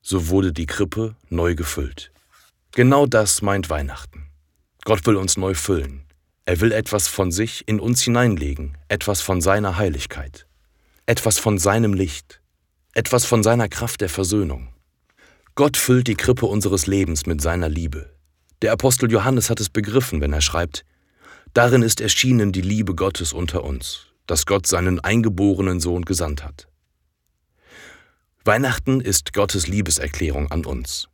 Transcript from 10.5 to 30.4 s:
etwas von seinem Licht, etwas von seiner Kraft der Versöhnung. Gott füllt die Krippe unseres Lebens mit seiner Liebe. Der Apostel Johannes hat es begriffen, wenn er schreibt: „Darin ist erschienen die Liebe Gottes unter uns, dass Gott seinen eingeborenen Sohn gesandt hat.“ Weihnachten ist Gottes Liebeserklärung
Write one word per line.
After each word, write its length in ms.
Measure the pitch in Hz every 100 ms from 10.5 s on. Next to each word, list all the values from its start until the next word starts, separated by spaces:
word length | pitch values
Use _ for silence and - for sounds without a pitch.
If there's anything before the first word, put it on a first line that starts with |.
| _ _ _ _ _ -
etwas 320 | 120 113 104
von 200 | - 101
seinem 360 | 92 107 113
Licht, 460 | 98 92 - - - _ _ _ _ _
etwas 300 | - - 123
von 200 | - 117
seiner 240 | 107 120 110
Kraft 320 | - 120 -
der 80 | 95
Versöhnung. 680 | - 92 104 90 65 60 - _ _ _ _ _ _ _
Gott 220 | - 143 -
füllt 320 | - 127 123
die 80 | 107
Krippe 300 | - 123 107
unseres 420 | 104 98 92 -
Lebens 380 | 98 87 78 -
mit 140 | 80
seiner 280 | 78 87 82
Liebe. 440 | 76 82 76 76 _ _ _ _ _
Der 100 | 107
Apostel 400 | 113 135 123 123
Johannes 380 | 110 98 131 -
hat 100 | 117
es 80 | 104
begriffen, 520 | - 78 117 123 80
wenn 120 | 71
er 80 | 76
schreibt: 440 | 78 82 85 - - _ _ _ - - -
„Darin 280 | - 120 127
ist 180 | 113 -
erschienen 500 | 110 - 127 123 104
die 100 | 95
Liebe 360 | 92 107 98 92
Gottes 360 | 95 95 85
unter 300 | - 90 90
uns, 440 | 73 65 - - - _ -
dass 200 | 85 -
Gott 200 | 101 -
seinen 320 | 90 90 90
eingeborenen 800 | - 113 113 92 101 92 95 90
Sohn 260 | 85 87
gesandt 380 | 87 90 82 73
hat.“ 240 | 73 - - _ _ _ _ _ _ _ _ _ _ - - - _ _ _ _
Weihnachten 560 | - 107 135 117 - 131
ist 320 | 127 95 -
Gottes 360 | - - 98 76
Liebeserklärung 840 | 101 90 78 76 - 82 69